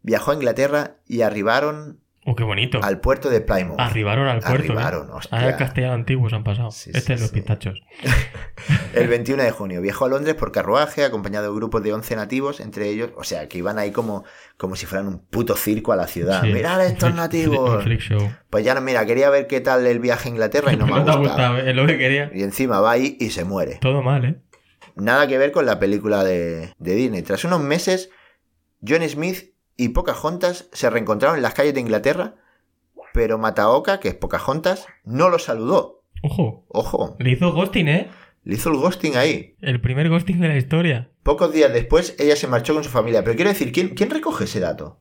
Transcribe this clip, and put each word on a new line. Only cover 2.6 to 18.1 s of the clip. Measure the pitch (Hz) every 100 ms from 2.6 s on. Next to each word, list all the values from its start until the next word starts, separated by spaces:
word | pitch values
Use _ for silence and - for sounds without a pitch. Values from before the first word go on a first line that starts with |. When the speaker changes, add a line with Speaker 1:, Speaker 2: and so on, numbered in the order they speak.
| 127 123
Speaker 1:
al | 101 95
puerto | 127 135 143
de | 117
Plymouth. | - 98 90 78
Speaker 2:
Arribaron | 120 110 104 117 139
al | 117
puerto, | - 131 -
¿eh? | 110
Speaker 1:
Arribaron, | 78 87 69
hostia. | - - 117
Speaker 2:
Ahora | 127
el | 113
castellano | 131 - 127 120
antiguo | 117 131 113
se | 110
han |
pasado. | 107 104 117
Speaker 1:
Sí, | - -
Speaker 2:
Este | 123 -
Speaker 1:
sí, |
Speaker 2:
es | 120
los | 110
Speaker 1:
sí. | 107
Speaker 2:
pistachos. | 101 107 95 98 _ -
Speaker 1:
<laughs> | - 123 - - - - - - -
El | 120 120
veintiuno | 120 113 135
de | 123
junio | 110 98 90
viajó | 98 - 131
a |
Londres | 135 151 156
por | 104
carruaje | 104 90 123 147 -
acompañado | 139 113 101 104 104
de |
un | 104
grupo | 113 117
de | 104
once | 107 107 113
nativos, | 104 127 139 143
entre | 104 - 104
ellos, | 107 117 -
o |
sea, | - 85 76
que | 90
iban | 90 107
ahí | 104
como, | 107 113 101 - - - _
como | 92 90
si | -
fueran | 95 98
un | 90 _
puto | 110 120 101
circo | - 110 107
a | 98
la | 85
ciudad. | 90 85 95
Speaker 2:
Sí. | 110
Speaker 1:
"Mirad | 110 - 185
a | 185
estos | 180 175
Speaker 2:
Un | 170
freak, |
Speaker 1:
nativos". | 165 165 160 139 127 110
Speaker 2:
un |
freak | 104 113
show. | -